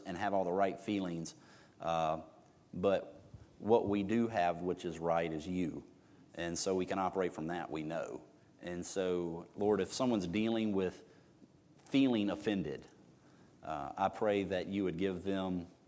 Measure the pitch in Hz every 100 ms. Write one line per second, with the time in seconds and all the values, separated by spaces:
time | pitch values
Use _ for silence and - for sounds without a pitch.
0 | - 87 101 98 87 92 98 90 - 101
1 | 92 82 82 - - - - - 82 82
2 | 80 80 - - - - - 90 98 92
3 | - - - - - - 101 113 92 104
4 | 95 113 117 110 87 85 90 87 87 80
5 | 82 82 85 80 80 90 85 71 - -
6 | - - - - 85 82 98 95 90 98
7 | 92 95 90 82 80 87 - 78 78 80
8 | - 60 - - - - 87 87 87 -
9 | 92 90 85 85 87 - 104 101 92 -
10 | 127 113 87 98 110 113 110 95 92 -
11 | - - - - - - - - - 139
12 | 135 113 101 87 113 101 76 65 - -
13 | - - - - - - - 78 69 -
14 | 95 - 110 101 95 92 82 98 92 82
15 | 95 92 95 95 92 90 85 -